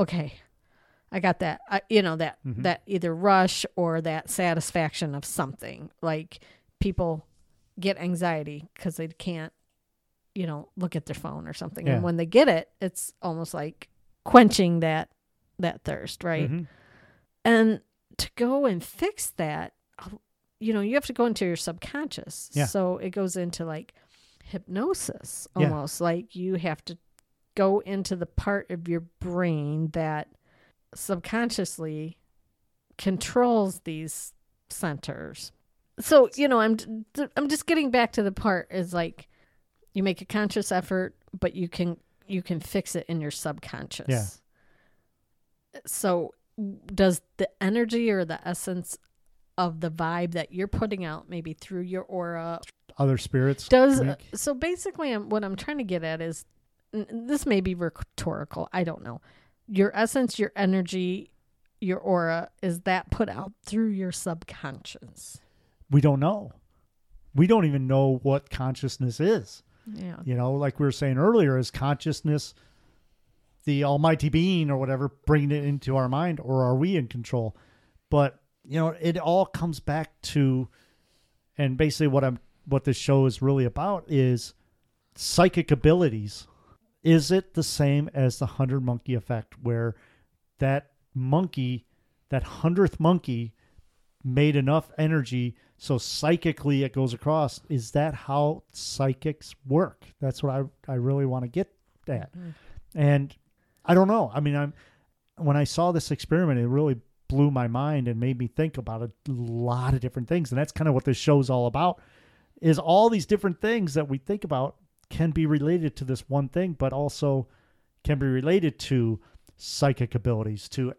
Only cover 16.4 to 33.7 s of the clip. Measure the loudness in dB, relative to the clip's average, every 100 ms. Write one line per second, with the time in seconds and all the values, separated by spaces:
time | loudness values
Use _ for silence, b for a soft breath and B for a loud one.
16.4 | -2 -4 -8 b b b b b b _
17.4 | 4 6 6 2 _ _ _ -10 -8 -2
18.4 | 0 2 2 0 -6 -4 -4 -4 -8 -6
19.4 | -6 -6 -8 _ _ -20 -18 -18 _ _
20.4 | _ -8 -2 -2 0 -2 -2 0 0 0
21.4 | -2 -2 -6 -10 -10 -8 -8 -10 -14 -16
22.4 | -8 -2 -2 0 -2 -2 -6 -4 -4 -4
23.4 | -6 -6 -8 -10 -14 -20 b b b b
24.4 | -14 -14 -8 -6 -4 -4 -6 -10 -12 -16
25.4 | -6 0 2 0 -6 -4 -2 -2 -6 -8
26.4 | -4 -4 -4 -6 -10 -18 _ _ _ _
27.4 | _ 0 2 2 0 -4 -4 -6 -6 -6
28.4 | -2 -2 -4 -8 -4 -4 -6 -12 -6 -2
29.4 | 0 0 -2 -2 -2 -2 -4 -4 -8 _
30.4 | b b b b _ -12 -6 -6 -4 -2
31.4 | -2 -2 -6 -6 -8 -8 -10 -14 _ _
32.4 | _ _ _ _ _ -6 -2 -2 0 2
33.4 | 4 4 2